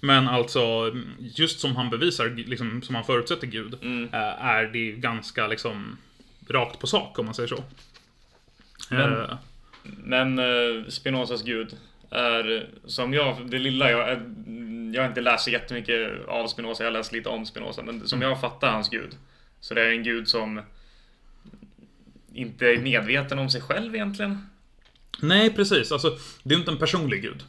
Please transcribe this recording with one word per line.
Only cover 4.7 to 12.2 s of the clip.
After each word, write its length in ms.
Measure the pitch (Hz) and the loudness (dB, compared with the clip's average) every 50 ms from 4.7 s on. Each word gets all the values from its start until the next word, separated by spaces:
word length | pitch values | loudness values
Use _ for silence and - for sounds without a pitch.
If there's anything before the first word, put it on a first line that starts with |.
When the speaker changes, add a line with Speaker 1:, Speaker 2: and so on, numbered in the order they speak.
Speaker 1:
det 60 | 113 120 | 0 -4
ju 180 | 113 110 104 | -4 -4 -6
ganska, 500 | 120 123 123 113 110 104 - - - 110 | -4 -4 -4 -4 -4 -8 -6 -2 -2 0
liksom, 500 | 107 110 110 - 117 107 101 104 110 - - - - _ _ - - - - - - | 0 0 -2 -4 -6 -6 -4 -8 -10 -12 -14 -18 -20 _ _ -20 -20 -20 -20 -10 0
rakt 300 | - 131 120 113 - - | 0 0 0 0 -4 -6
på 80 | - | -4
sak, 320 | - - 196 - - - - | 0 0 0 0 0 -6 -6
om 60 | 113 | -6
man 100 | 110 113 | -4 -4
säger 140 | - 120 117 | -4 -4 -4
så. 160 | - - 131 - - - - - - - _ _ _ _ _ _ _ _ _ _ _ _ - _ _ - - - | -4 -6 -8 -12 -18 -20 -20 -20 -20 -20 _ _ _ _ _ _ _ _ _ _ _ _ -20 _ _ -18 -10 -4
Speaker 2:
Men, 220 | 127 127 139 120 113 113 | 0 2 2 2 2 0
Speaker 1:
Eh. 100 | 113 - - - - - - - - - - - | -2 -6 -8 -12 -14 -18 -20 -20 -20 -20 -20 -20
Speaker 2:
men, 560 | - - - - - - 127 127 131 131 131 127 | -18 -18 -18 -14 -6 0 2 2 4 2 2 2
eh, 460 | 127 123 123 120 120 120 117 113 110 110 | 2 4 4 4 4 2 0 -2 -6 -8
Spinozas 540 | 117 - - 139 131 131 123 113 123 117 | -10 -6 -4 -2 0 0 -2 -2 -4 -6
Gud 340 | 107 120 117 113 113 110 - - - - - - - - | -4 -4 -4 -4 -4 -6 -10 -18 -20 -20 -20 -20 -20 -6
är, 580 | - 123 | -2 0